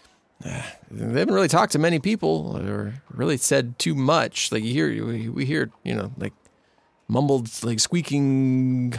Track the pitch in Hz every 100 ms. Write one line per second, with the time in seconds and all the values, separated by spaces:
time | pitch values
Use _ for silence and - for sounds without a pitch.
0 | _ _ _ - - - - - - 107
1 | 113 123 269 190 175 165 - 147 165 160
2 | 196 220 160 160 151 - 98 104 104 135
3 | - 123 139 131 - 139 120 - 165 143
4 | 131 160 117 - - 117 110 139 151 110
5 | 113 113 113 127 135 151 113 - - 110
6 | 98 131 104 - _ _ _ _ _ _
7 | - 117 143 135 113 - 117 110 - 175
8 | 139 143 139 135 131 131 131 127 123